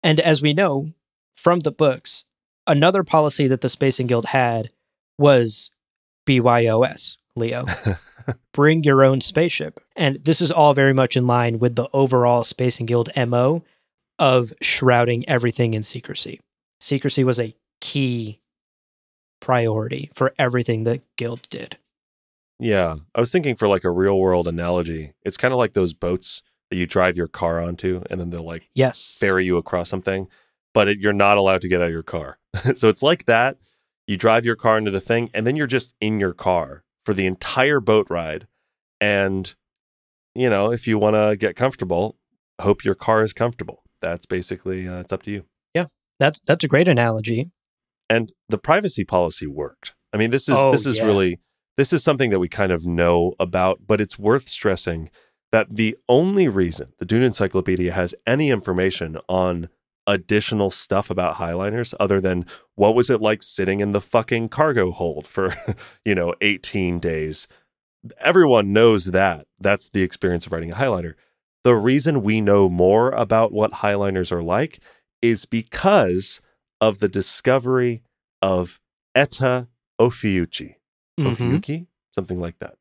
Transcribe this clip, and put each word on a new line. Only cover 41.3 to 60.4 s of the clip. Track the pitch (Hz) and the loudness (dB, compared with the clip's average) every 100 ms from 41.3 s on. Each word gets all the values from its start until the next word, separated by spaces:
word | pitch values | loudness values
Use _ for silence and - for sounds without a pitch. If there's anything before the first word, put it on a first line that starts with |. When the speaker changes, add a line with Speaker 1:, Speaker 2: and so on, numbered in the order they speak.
| 104 | 0
Speaker 2:
get | 104 85 | -4 -2
comfortable, | 131 - 90 87 107 - _ _ _ - | -4 -4 -4 -4 -4 -8 _ _ _ -4
hope | 98 101 | 0 0
your | 101 | 0
car | 95 - 110 | -4 0 2
is | 110 | 0
comfortable. | - 120 117 - - _ _ | -2 -4 -4 -14 -14 _ _
That's | 82 87 | -8 -8
basically, | - 92 87 98 - 92 92 | -6 -8 -6 -10 -8 -8 -8
uh, | 90 | -12
it's | 85 | -10
up | 95 | -10
to | - | -8
you. | 101 - _ _ | -12 -14 _ _
Speaker 1:
Yeah. | 165 175 _ _ _ | -6 -6 _ _ _
That's, | 139 151 | -2 -2
that's | - 143 | -2 -2
a | 139 | 2
great | 147 175 | 2 4
analogy. | 123 117 110 110 117 170 _ _ _ _ _ _ | 4 2 0 -4 -4 -6 _ _ _ _ _ _
Speaker 2:
And | 113 113 _ _ | -2 -2 _ _
the | 110 | -6
privacy | - 170 208 - | 2 0 0 -6
policy | 95 90 85 - 78 | -2 0 0 -4 -10
worked. | 71 71 _ - _ _ | -8 -10 _ -20 _ _
I | 104 | -2
mean, | 113 | 0
this | 131 - | 0 2
is, | 139 | 4
Speaker 1:
Oh, | 135 | 4
Speaker 2:
this | 135 139 | 2 0
is | 110 | 0
Speaker 1:
yeah. | 110 | 2
Speaker 2:
really, | 98 92 85 _ _ _ - | 2 2 -2 _ _ _ -2
this | 139 | 0
is | 170 | 2
something | - 139 127 | 2 2 0
that | 98 | 0
we | 90 | -2
kind | - 98 | -2 -2
of | 87 85 | 0 -2
know | 85 85 87 87 - | 0 2 2 0 -2
about, | 90 90 92 92 - | -4 0 -2 -2 -2
but | 107 | -2
it's | 104 - | -2 -2
worth | 101 131 - | 0 0 -2
stressing | - 107 92 - 82 78 _ _ _ _ | -4 -2 -2 -4 -6 -10 _ _ _ _
that | 113 104 107 | 0 0 -2
the | 110 - - | -2 -2 2
only | 123 185 202 165 | 2 4 2 2
reason | 98 87 78 65 _ | 2 0 -2 -12 _
the | |
Dune | 90 110 | -2 2
Encyclopedia | 127 - 98 95 92 90 90 | 2 0 -2 -2 -2 -2 -2
has | 92 87 - - | -2 -4 -4 -2
any | 131 151 | 0 0
information | 113 95 90 95 90 82 78 - | 0 -2 -2 -2 -2 -8 -10 -4
on | 92 90 87 85 _ _ _ - | -2 0 -4 -10 _ _ _ -4
additional | 101 - 104 | -4 0 -2